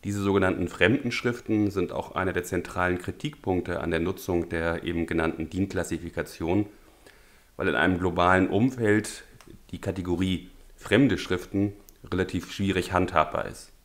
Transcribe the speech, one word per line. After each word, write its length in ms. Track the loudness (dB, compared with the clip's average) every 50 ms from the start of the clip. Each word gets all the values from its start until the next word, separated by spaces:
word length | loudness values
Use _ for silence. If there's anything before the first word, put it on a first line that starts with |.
| -4
Diese 160 | -4 -4 0
sogenannten 480 | 2 2 4 4 4 2 2 0 -2 -4
fremden 420 | 0 4 4 4 4 4 0 -2
Schriften 600 | -4 -2 -2 -2 -2 -2 -2 0 2 2 2 2
sind 200 | 2 0 -2 -2
auch 240 | -4 -6 -8 -4 -2
einer 160 | -2 -2 0
der 140 | 0 -2 -4
zentralen 540 | -2 -2 -2 -2 -4 -2 0 0 0 0 -2
Kritikpunkte 800 | -4 -8 -10 -6 -8 -10 -10 -6 -2 0 0 0 0 -2 -4 -4
an 100 | -2 0
der 80 | 0 0
Nutzung 480 | 0 0 -2 -4 -4 0 0 0 0 0
der 380 | -2 -2 0 0 -2 -2 -4
eben 200 | -4 -2 -2 -2
genannten 440 | 0 0 0 0 0 -2 -4 -6 -6
din-Klassifikation, 1160 | -2 -2 -2 0 0 -4 -4 -2 -4 -6 -8 -8 -6 -6 -6 -6 -6 -6 -2 0 2 2 2 0 -6 -20 -20 -20 -20 _ -20 -20 -20 -20 -20 -20 -20 -20 _ _ _ -4
weil 100 | -2 0
in 80 | 2
einem 240 | 2 2 2 2 2
globalen 480 | 0 0 2 2 4 4 6 4 4 4
Umfeld 760 | 2 2 2 2 0 0 2 2 2 2 2 -2 -10 -14 -18 -20 -20 -20 -20 -20 -20 -20 -16 -14
die 100 | -12 -8
Kategorie 680 | -6 -4 -4 -4 -2 -2 0 0 2 0 0 -2 -4 -10 -20 -20 -20 -20 -20 -18
fremde 400 | -2 2 4 6 6 6 4 0
Schriften 560 | -2 -2 -2 -4 -4 -4 0 0 0 0 -2 -6 -20 -20 -20 _ -10 -4
relativ 440 | 0 0 0 0 -2 -6 -6 -6 -6
schwierig 400 | -2 0 2 2 0 0 2 2
handhabbar 540 | 2 2 4 4 2 2 2 0 -4 -4 -4
ist. 260 | -8 -14 -18 -20 -20 -20